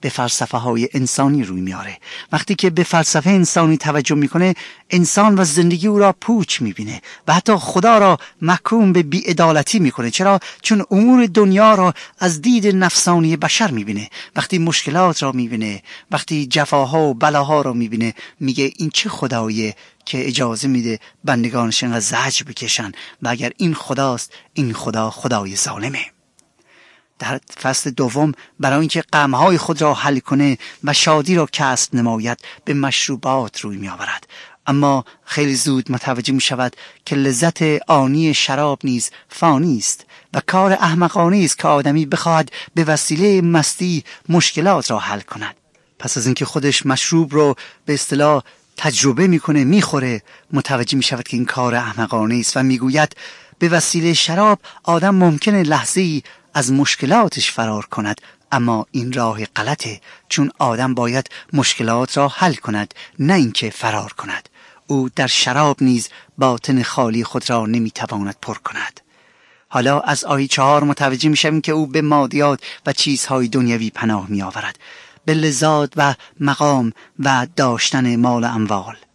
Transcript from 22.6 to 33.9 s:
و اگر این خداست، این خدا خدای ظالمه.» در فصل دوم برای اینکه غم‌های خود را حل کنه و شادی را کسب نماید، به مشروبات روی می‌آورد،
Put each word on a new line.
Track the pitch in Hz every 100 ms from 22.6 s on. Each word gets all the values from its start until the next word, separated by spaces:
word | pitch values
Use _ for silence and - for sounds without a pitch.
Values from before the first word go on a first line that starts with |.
| 113 - 104 92 - -
و | 117
اگر | 120 120 -
این | 175
خداست، | 156 - 131 139 123 - - _
این | - 131
خدا | 110 - 113 110
خدای | - 135 117 98 98
ظالمه.» | - 104 110 139 - _ _ _ _ _ _ _ _ _ _ _
در | 131 131 _ -
فصل | - 135 -
دوم | 127 131 120 151 135 - _
برای | 139 139
اینکه | 156 170 156
غم‌های | 156 143 127 170 175
خود | - 156
را | 151
حل | 139 147 135
کنه | - 139 143 131 - -
و | 143
شادی | 147 - 156 143
را | 180 151
کسب | - 143 127 -
نماید، | 127 117 110 113 120 - -
به | -
مشروبات | 143 139 - - 131 135 135 113 -
روی | 107 98
می‌آورد، | 98